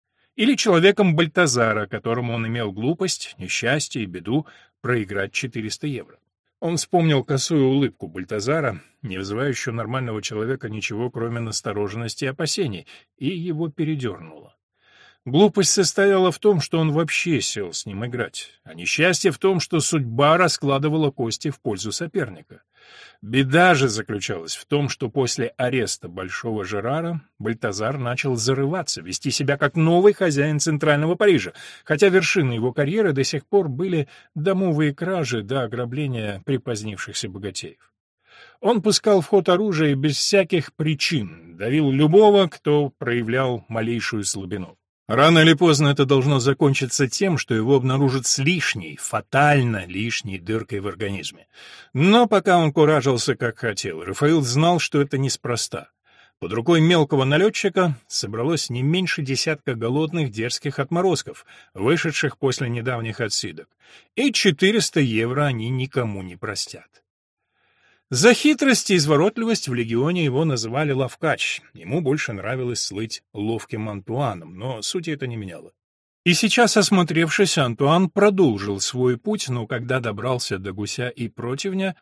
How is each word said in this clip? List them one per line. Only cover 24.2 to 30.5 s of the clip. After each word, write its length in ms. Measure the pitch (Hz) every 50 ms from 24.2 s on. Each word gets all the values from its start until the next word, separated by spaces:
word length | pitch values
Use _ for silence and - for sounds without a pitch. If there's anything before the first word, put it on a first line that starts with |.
| - - 104 87 82 82 -
в 80 | - -
том, 240 | - 151 143 143 131
что 220 | - - 135 117
после 380 | - 143 131 117 - - 117 98 - -
ареста 500 | 127 123 131 127 110 92 - - - 90
Большого 560 | 87 95 92 92 - - - 117 110 107 95
Жерара 560 | 92 104 101 101 120 139 160 170 170 170 156 - _ _ -
Бальтазар 600 | 110 113 117 - - 113 98 98 107 120 143 139
начал 360 | 127 120 123 127 - 139 127
зарываться, 640 | 113 110 127 135 131 139 139 170 185 160 - - -
вести 280 | 82 90 90 - - 143
себя 280 | - - 143 131 143 143
как 180 | 151 143 -
новый 380 | 165 160 160 170 175 190 208 202
хозяин 440 | - 196 170 147 139 143 156